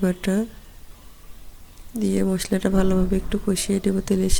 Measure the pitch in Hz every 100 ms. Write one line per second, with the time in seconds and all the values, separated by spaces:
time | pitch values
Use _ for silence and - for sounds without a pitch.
0 | 190 180 - 196 226 - - - - -
1 | - - - - - - - - - 233
2 | 202 190 190 185 - 190 190 190 190 185
3 | 185 190 - 208 - 185 - 196 196 190
4 | - 190 190 -